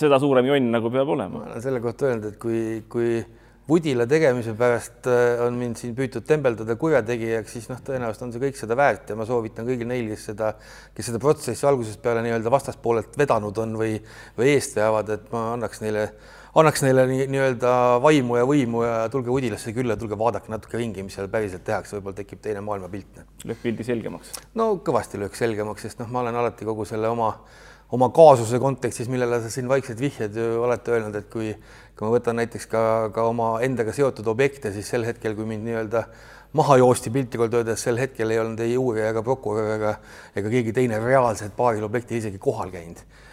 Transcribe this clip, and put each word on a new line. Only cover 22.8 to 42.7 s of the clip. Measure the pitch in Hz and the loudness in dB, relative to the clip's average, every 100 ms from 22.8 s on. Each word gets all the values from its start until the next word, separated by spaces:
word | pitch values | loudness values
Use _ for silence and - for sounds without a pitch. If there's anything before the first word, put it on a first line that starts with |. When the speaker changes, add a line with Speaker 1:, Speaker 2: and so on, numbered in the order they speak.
| 90 98 - - | -8 -12 -14 -20
Speaker 2:
noh. | - - - | -20 -16 -12
Speaker 1:
Lööb | 117 | -6
pildi | 120 110 113 | -4 -4 -4
selgemaks? | 120 107 87 - - - | -4 -6 -12 -14 -18 -12
Speaker 2:
No | 220 226 196 - | -4 -2 -2 0
kõvasti | 120 - 101 | 0 0 -6
lööks | 101 - | -8 -4
selgemaks, | 117 104 107 101 110 | -2 -2 -6 -8 -12
sest | - | -12
noh, | 113 | -8
ma | 123 | -4
olen | 120 120 | -4 -2
alati | 120 104 104 | -2 -2 -6
kogu | 107 104 | -6 -4
selle | 113 110 | -2 -2
oma, | 117 110 104 - - - - - | 0 -2 -4 -12 -20 -20 -20 -6
oma | 123 127 | 0 2
kaasuse | 160 160 131 110 123 | 10 10 10 6 0
kontekstis, | 135 135 120 - 117 | 0 -2 -4 -6 -6
millele | 127 120 120 | -2 0 0
sa | 113 | -4
siin | 135 123 | -6 0
vaikselt | 139 127 110 | 0 0 -4
vihjad, | 139 - 107 104 | -4 -4 -6 -2
ju | 113 117 | -2 0
olete | 120 117 - | 0 0 0
öelnud, | 117 107 104 | 0 0 -6
et | 101 | -8
kui, | 117 110 101 - - - - | -6 -6 -6 -12 -20 -20 -8
kui | 107 | 0
ma | |
võtan | 120 120 117 | 0 0 -2
näiteks | 117 104 - | -2 -6 -4
ka, | 113 110 113 110 | 0 2 2 0
ka | 107 113 | 0 0
oma | 117 113 113 127 | 0 -2 0 -2
endaga | 123 110 110 | 0 -2 0
seotud | 139 113 110 | 0 0 -2
objekte, | 110 135 - 107 | 0 0 0 -8
siis | 101 98 | -8 -4
sel | 123 113 | -4 -4
hetkel, | 117 110 | -4 -6
kui | 104 110 | -4 -6
mind | 110 113 | -6 -6
nii-öelda | 113 110 113 - - - - - | -6 -2 -4 -4 -10 -20 -20 -6
maha | 147 143 131 | 0 6 8
joosti | 127 120 - | 8 4 0
piltlikult | 127 123 113 117 117 | -4 -4 -2 0 0
öeldes, | 113 107 | 0 -2
sel | - 117 | -2 -2
hetkel | 135 - 110 | -2 -4 -2
ei | 113 | 0
olnud | 113 113 | -2 -4
ei | 117 123 | -2 0
uurija | 127 110 107 | 0 0 0
ega | 110 110 | -2 -2
prokurör | 131 107 107 107 | -2 -2 -2 -2
ega, | 110 107 107 - - - - | 0 -2 -2 -8 -20 -10 -6
ega | 104 | 0
keegi | 123 110 107 | 0 0 0
teine | 127 107 | 0 0
reaalselt | 117 135 120 98 104 - | 2 4 4 0 -6 -2
paaril | 123 107 | 0 0
objektil | 107 117 117 117 | -2 -4 -4 -6
isegi | 110 95 | -6 -6
kohal | 139 113 92 | -4 -2 -4